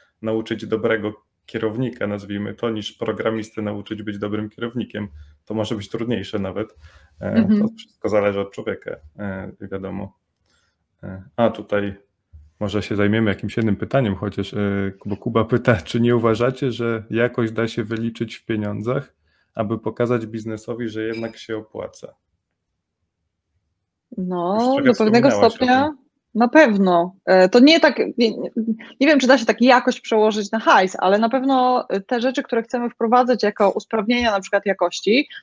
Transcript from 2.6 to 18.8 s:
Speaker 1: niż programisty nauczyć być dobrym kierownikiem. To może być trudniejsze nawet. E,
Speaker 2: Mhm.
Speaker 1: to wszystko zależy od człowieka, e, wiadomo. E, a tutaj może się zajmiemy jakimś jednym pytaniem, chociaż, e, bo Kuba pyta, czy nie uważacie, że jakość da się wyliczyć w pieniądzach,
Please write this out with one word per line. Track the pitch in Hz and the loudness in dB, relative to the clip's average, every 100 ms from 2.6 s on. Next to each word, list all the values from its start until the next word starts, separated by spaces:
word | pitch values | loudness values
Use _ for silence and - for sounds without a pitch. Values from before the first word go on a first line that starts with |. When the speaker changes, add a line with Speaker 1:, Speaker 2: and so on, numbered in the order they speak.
| 117 | -4
Speaker 1:
niż | 110 104 | -4 -8
programisty | - 117 104 113 113 107 - | -6 -6 0 0 -2 -6 -8
nauczyć | 104 104 - 104 | -6 -8 -8 -8
być | 104 101 | -8 -6
dobrym | 104 107 107 | -6 -4 -6
kierownikiem. | - 117 120 - 104 101 - - _ - | -8 -8 -6 -6 -8 -10 -12 -20 _ -8
To | |
może | 107 104 107 | -6 -4 -6
być | 101 | -6
trudniejsze | 101 113 104 95 107 | -8 -4 -4 -4 -6
nawet. | 95 92 113 _ - - _ - | -6 -6 -10 _ -20 -20 _ -10
E, | 98 | -2
Speaker 2:
Mhm. | 226 196 208 | 0 2 2
Speaker 1:
to | 220 - | 0 -4
wszystko | - _ 107 | -20 _ -2
zależy | 104 101 98 | 2 2 0
od | 98 | -4
człowieka, | - 107 92 - - - - | -8 -8 -8 -10 -14 -16 -12
e, | 101 95 98 - | -10 -8 -12 -14
wiadomo. | 98 95 95 98 101 - _ _ _ _ _ _ _ _ | -12 -10 -8 -10 -10 -14 _ _ _ _ _ _ _ _
E, | 98 95 95 - | -16 -16 -10 -2
a | 113 | -2
tutaj | - 101 104 101 101 _ _ _ - - - | -2 -4 -4 -4 -8 _ _ _ -20 -20 -8
może | 104 101 | -4 -4
się | - 104 | -2 0
zajmiemy | 101 110 110 | 2 2 0
jakimś | 95 104 - | 0 -4 -2
jednym | 110 98 | 0 -2
pytaniem, | 107 139 113 92 | 0 0 0 -2
chociaż, | 104 101 98 | -4 -6 -6
e, | 104 101 101 98 - 101 | -4 -2 -2 -4 -8 -8
bo | 101 | -6
Kuba | - 113 110 | -2 0 2
pyta, | 120 127 104 | 2 2 0
czy | - 120 | 0 0
nie | 120 120 | 2 2
uważacie, | 113 110 123 127 135 | 2 2 0 -2 -4
że | 117 117 113 107 | -4 -4 -4 -4
jakość | 113 120 127 113 | -2 0 0 -2
da | 110 113 | -2 -4
się | 120 | -4
wyliczyć | 104 113 117 113 113 - | -6 -4 -6 -6 -10 -8
w | - | -6
pieniądzach, | 110 104 107 | -4 -4 -6